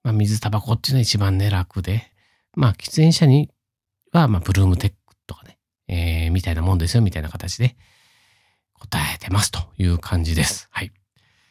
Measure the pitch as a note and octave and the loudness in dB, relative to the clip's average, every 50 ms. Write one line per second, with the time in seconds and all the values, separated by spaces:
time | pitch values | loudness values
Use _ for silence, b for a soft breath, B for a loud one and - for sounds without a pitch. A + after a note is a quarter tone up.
0 | _ A#2 A2 G#2+ G#2+ G2+ G#2+ G#2 - G#2 G#2 G#2 - - - A2+ - - C3+ C3 | _ 0 0 2 2 0 0 -2 -2 -2 -4 -2 -2 -2 -4 -2 0 0 0 2
1 | A#2 - - G2+ G2+ G2 F#2+ F#2+ G2 G2+ G2 F#2 F2 _ _ G2 F2+ F2+ G2 A2+ | 0 0 0 0 0 0 2 2 0 0 0 0 -2 _ _ -6 -4 -2 -4 -4
2 | - _ _ _ _ _ _ _ _ _ _ F3 C#3 B2+ - - - - - D#3+ | -4 _ _ _ _ _ _ _ _ _ _ 0 2 2 0 0 -8 -6 0 4
3 | D#3 E3 D#3+ - E3 C#3+ B2+ D3 D3 - _ _ _ _ _ _ _ _ _ _ | 4 4 6 6 6 6 6 4 2 0 _ _ _ _ _ _ _ _ _ _
4 | _ _ - E3+ D#3+ A#2+ G#2+ F2 E2 - F#2 F#2+ G2 F#2 F2+ E2+ - G2 - _ | _ _ 2 2 2 4 2 0 0 0 2 2 4 4 2 2 0 -4 -4 _
5 | _ _ _ _ _ - - - - - - _ _ _ _ _ _ - F#2+ E2+ | _ _ _ _ _ -20 -20 -20 -20 -20 -20 _ _ _ _ _ _ -6 -4 -2
6 | E2+ E2 E2 E2 E2 D#2+ E2+ F#2 F2+ F2 E2 D#2+ E2 F#2 F#2+ F2 E2 E2 - A#2+ | -2 -2 -2 -2 -2 0 0 -2 -2 -2 -2 -2 0 0 0 0 0 0 2 2
7 | A2 F#2 - E2 D2+ D#2 - - - F2 - - A#2 B2+ - b b b b b | 2 2 0 -4 -8 -8 -10 -10 -10 -10 -4 -2 -2 -2 -2 b b b b b
8 | b b b b b b b b b b b b b _ _ _ - - - D3+ | b b b b b b b b b b b b b _ _ _ -14 -8 -6 -4
9 | D3 C#3+ - - - - F#2+ G2+ G2+ - - - - - - - F#2+ F2 E2+ E2 | -4 -4 -8 -10 -8 -4 -2 -2 -2 -2 -6 -8 -10 -12 -4 -2 0 0 0 0
10 | - - F2+ E2 D#2+ D#2+ D#2+ D#2 D#2 - - - - _ _ - - - _ _ | -2 -2 -2 -2 0 0 0 0 0 -2 -4 -8 -14 _ _ -10 -10 -10 _ _
11 | _ _ _ _ _ _ _ _ _ _ | _ _ _ _ _ _ _ _ _ _